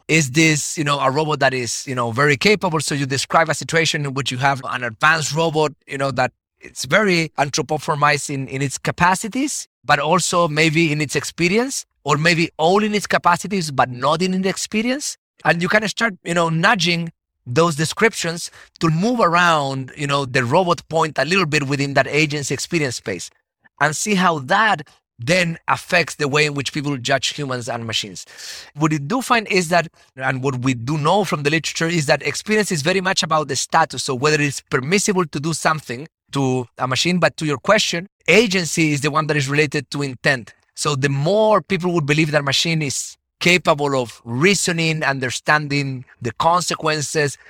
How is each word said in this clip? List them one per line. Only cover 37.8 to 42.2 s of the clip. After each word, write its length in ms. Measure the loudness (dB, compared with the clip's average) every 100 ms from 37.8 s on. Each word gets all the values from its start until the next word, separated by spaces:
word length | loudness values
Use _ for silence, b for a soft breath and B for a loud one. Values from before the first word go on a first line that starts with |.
| 2 -4 -8 _ 2
agency 640 | 4 4 2 -2 0 2
is 100 | 2
the 80 | 0
one 160 | 0 0
that 80 | 0
is 140 | 0
related 400 | 0 0 0 -6
to 120 | -6
intent. 500 | -6 -4 -2 -2 -4 -20 _ -8
So 200 | -4 0
the 140 | 0
more 540 | 0 2 2 4 2
people 280 | 0 -2 0
would 120 | 0 0
believe 240 | 2